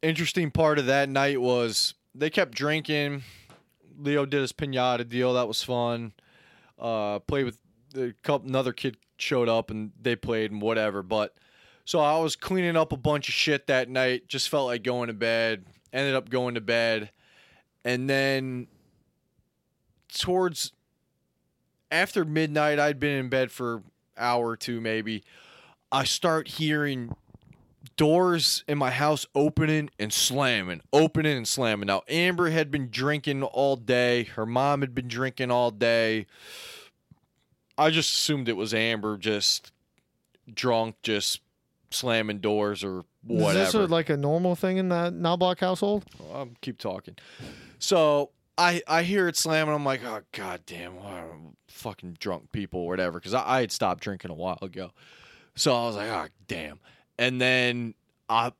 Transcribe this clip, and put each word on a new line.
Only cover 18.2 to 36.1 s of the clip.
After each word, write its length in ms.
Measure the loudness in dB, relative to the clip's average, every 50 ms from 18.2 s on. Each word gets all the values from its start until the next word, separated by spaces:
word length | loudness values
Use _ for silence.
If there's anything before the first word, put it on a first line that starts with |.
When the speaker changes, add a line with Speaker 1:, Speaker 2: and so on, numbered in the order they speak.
| 2 2 0 0 -2 -4 -8 -8 -10 -12 _ _ _ _ _ _ _ _ _ _ _ _ _ _ _ _ _ _ _ _ _ _ _ _ _ _ _ _ -8
Speaker 1:
towards, 600 | -6 -2 0 2 2 2 0 -2 -4 -8 -8 _ _ _ _ _ _ _ _ _ _ _ _ _ _ _ _ _ _ _ _ _ _ _ _
after 360 | 0 0 0 0 0 -2 -2
midnight, 520 | 0 2 0 0 2 2 2 2 2 4 2
I'd 220 | 2 2 0 0
been 180 | -2 -2 0 -2
in 100 | -2 0
bed 200 | 0 0 0 0
for 260 | -2 -6 -6 -6 -6
an 80 | -8 -10 -18 _ _ _ _ _ -4
hour 300 | 0 2 2 2 2 0
or 80 | -4 -4
two 240 | -6 -6 -6 -4 -2
maybe. 420 | -2 -2 -2 -2 -4 -6 -8 -8 _ -20 -20 -20 -20 -20 -20 -20 -20 -20 _ _ _
I 140 | -2 0 0
start 420 | 0 -2 0 0 0 0 0 -2
hearing 680 | -4 -6 -2 0 0 2 2 0 -2 -2 -4 -6 -10 -12 _ _ _ -20 -20 _ -20 -20 _ _ _ _ _ -20 -16 _ 2
doors 640 | 4 6 6 6 6 4 2 2 2 0 0 0 -2
in 120 | -4 -2 0
my 120 | 0 0
house 360 | 0 2 2 2 2 0 -2 -4 _
opening 560 | 2 2 2 4 2 2 2 2 2 0 -4 _ _
and 120 | -6 -4
slamming, 680 | 0 0 0 2 2 2 2 2 2 2 0 -2 -6 -8 -8 _
opening 460 | 6 6 6 6 4 2 2 2 0
and 100 | 0 -2
slamming. 400 | -4 -2 0 2 2 2 0 2
Now, 140 | 0 0 0 0 -2
Amber 400 | 0 2 2 2 2 2 0 2
had 220 | 2 0 0 0
been 180 | -2 -4 -4 -4
drinking 520 | -4 -2 -2 0 -2 -2 -2 -4 -2 -2 -2
all 340 | -4 0 2 2 2 2
day. 460 | 0 0 0 2 4 4 4 2 2 0
Her 220 | -4 -6 -6 -6
mom 340 | -2 0 0 2 2 2 0
had 140 | 0 -2 -4
been 120 | -6 -6
drinking 440 | -6 -4 -4 -4 -4 -4 -4 -2 0
all 200 | 2 2 2 2
day. 540 | 0 2 2 4 4 4 4 2